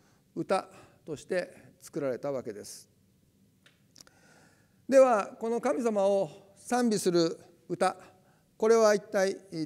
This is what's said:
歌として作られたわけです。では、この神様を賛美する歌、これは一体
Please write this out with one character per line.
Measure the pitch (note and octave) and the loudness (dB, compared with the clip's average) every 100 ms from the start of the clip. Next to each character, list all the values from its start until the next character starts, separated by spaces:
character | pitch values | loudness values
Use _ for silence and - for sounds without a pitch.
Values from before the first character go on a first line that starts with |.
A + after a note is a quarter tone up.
| _ _ _ | _ _ _
歌 | - - F#3+ - - - _ | -10 -4 -4 -4 -18 -20 _
と | - | -14
し | C#3+ - | -12 -6
て | F3+ F3 - - _ | -6 -6 -12 -20 _
作 | - E3 | -14 -8
ら | C#3 | -6
れ | A#2 | -6
た | C#3+ | -6
わ | C3 | -8
け | A2+ | -8
で | G2+ | -12
す。 | G#2 - - _ _ _ _ _ _ _ _ _ _ - - _ _ _ _ _ _ _ - | -14 -18 -20 _ _ _ _ _ _ _ _ _ _ -20 -20 _ _ _ _ _ _ _ 4
で | C4 | 6
は、 | C4 G#3+ - - | 6 4 -2 -8
こ | A3+ | -6
の | A#3 | -4
神 | B3 - | -4 -2
様 | A#3 G3+ | -2 0
を | G3 G3 E3 - - - | 2 0 -2 -8 -20 -18
賛 | - B3 A#3+ | -4 0 0
美 | G3+ | 0
す | F#3 | 2
る | F3 E3 - - _ - | 2 0 -4 -18 _ -10
歌、 | F3 F#3 - - - _ _ _ - | -2 -2 -4 -14 -20 _ _ _ -2
こ | A3 | 2
れ | A3+ | 6
は | G#3+ | 4
一 | G#3 - | 2 -2
体 | G#3 F#3+ - - E3 | -2 -2 -4 -10 -8